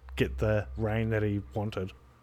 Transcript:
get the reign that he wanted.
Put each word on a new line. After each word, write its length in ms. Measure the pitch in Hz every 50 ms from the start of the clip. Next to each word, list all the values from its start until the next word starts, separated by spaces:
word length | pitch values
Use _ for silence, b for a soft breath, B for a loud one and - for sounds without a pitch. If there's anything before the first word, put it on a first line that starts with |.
| - - -
get 240 | - 120 - - -
the 260 | 113 107 107 104 101 - -
reign 360 | - 110 107 107 113 113 110
that 100 | 113 107
he 200 | 107 104 101 101 98 - -
wanted. 380 | 110 104 110 - 101 95 98 - - - - - b